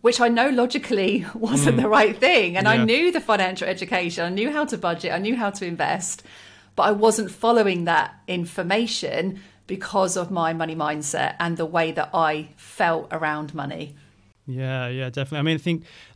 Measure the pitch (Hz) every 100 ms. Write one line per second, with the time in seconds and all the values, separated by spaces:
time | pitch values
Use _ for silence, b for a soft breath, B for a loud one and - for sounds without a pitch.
0 | 233 240 240 233 262 247 247 254 - 214
1 | 190 202 175 226 220 269 143 233 226 214
2 | 214 214 262 330 180 180 208 226 226 254
3 | 349 349 - 208 185 185 190 180 190 185
4 | 175 170 170 190 240 294 277 196 175 170
5 | 175 185 208 240 202 202 180 170 147 180
6 | 170 - B B B B B - 202 208
7 | 220 220 196 - 226 240 202 180 170 160
8 | - - - 180 175 - 175 208 233 -
9 | - 127 190 190 B B - 190 - 196
10 | 190 185 175 185 165 165 165 160 151 151
11 | 147 - - - 170 165 160 170 160 160
12 | - 160 160 156 151 - - - 180 160
13 | - 160 156 151 151 151 139 - 147 -
14 | b b b _ - 127 131 131 123 127
15 | 127 131 135 151 151 160 175 165 B B
16 | B